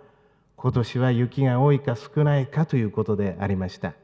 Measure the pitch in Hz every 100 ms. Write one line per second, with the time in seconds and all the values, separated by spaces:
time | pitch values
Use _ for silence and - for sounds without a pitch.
0 | - _ _ _ _ - 127 123 117 123
1 | 127 120 123 - 135 123 143 139 131 117
2 | - 151 147 143 123 156 160 131 107 98
3 | 107 101 98 85 98 95 92 - 92 -